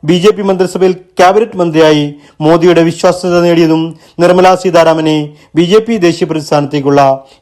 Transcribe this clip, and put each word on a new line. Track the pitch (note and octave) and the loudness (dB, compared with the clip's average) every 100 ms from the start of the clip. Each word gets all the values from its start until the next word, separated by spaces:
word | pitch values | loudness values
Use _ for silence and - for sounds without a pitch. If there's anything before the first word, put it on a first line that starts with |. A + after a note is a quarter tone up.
ബി | D3+ | -2
ജെ | F3 G#3 | 0 2
പി | G3 | 0
മന്ത്രിസഭയിൽ | G3 F#3+ F3+ F3 F#3+ | -2 -2 -2 0 -2
ക്യാബിനറ്റ് | F#3 - - F3+ G#3 A#3 F#3 | -2 -10 0 2 2 -2 -4
മന്ത്രിയായി | E3+ D#3+ D#3 D3+ D3 C#3+ - - | -2 2 2 2 -2 -8 -20 -6
മോദിയുടെ | D#3 E3+ F3+ E3 | 0 2 2 2
വിശ്വാസ്യത | E3 E3 F#3 F3 F3+ F3 | 0 0 -2 -2 -2 0
നേടിയതും | F3 E3 D#3+ D#3+ E3 D#3 _ - | 2 2 2 0 -4 -10 _ -2
നിർമ്മലാ | F3 F3+ F#3 F#3 | 0 4 2 2
സീതാരാമനെ | F#3+ E3+ D#3+ D#3+ D#3 D#3 D3 - _ D#3 | 0 2 2 0 -2 -2 -6 -14 _ -2
ബി | |
ജെ | F3 G#3+ | 2 0
പി | A3 A3+ | 0 -2
ദേശീയ | E3+ E3 E3 | -2 -2 -4
പ്രസിഡന്റ് | D#3 C#3+ | -6 -2
സ്ഥാനത്തേക്കുള്ള | D3 C#3 D3 C#3 C#3+ C3+ C3+ - _ | -2 -2 -4 0 2 2 0 -8 _